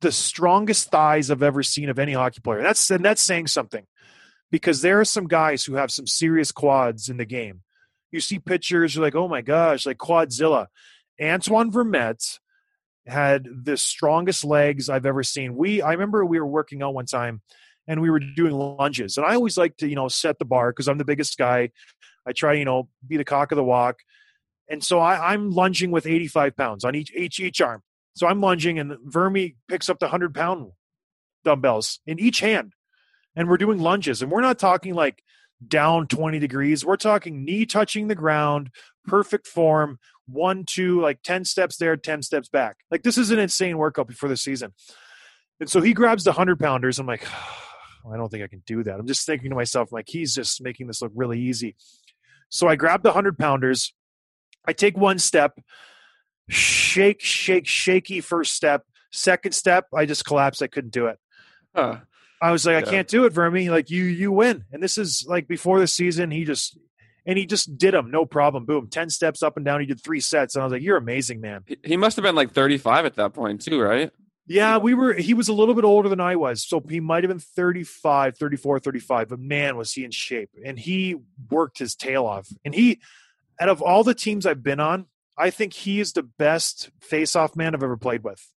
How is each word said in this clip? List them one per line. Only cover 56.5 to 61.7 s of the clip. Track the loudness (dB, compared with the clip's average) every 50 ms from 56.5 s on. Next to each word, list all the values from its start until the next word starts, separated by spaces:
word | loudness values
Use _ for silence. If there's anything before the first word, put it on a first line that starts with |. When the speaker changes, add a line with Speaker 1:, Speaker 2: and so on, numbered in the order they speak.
| 0 0 2 2 2 2 2 2 4 4 4 4 4 2
Speaker 1:
shake, | -2 -4 -2 -2 0 2 2 2 0
shaky | 0 -2 -2 2 2 2 2 0 -2 -8 -8
first | -6 -4 -2 -2 -2 -2 -2
step. | 0 2 2 2 0 -2 _ _ _ _ _
Second | -8 -2 0 0 0 0 0 -4 -4
step, | 0 2 4 4 4 2 _ -2
I | -2 0
just | 0 -2 -4 -2
collapsed. | 0 2 2 2 2 0 -2 -6
I |
couldn't | -6 -6 -6 -8 -6 -4
do | -2 -2
it. | -2 -4 -6 _ _ _ _ _ _ _ _ _ _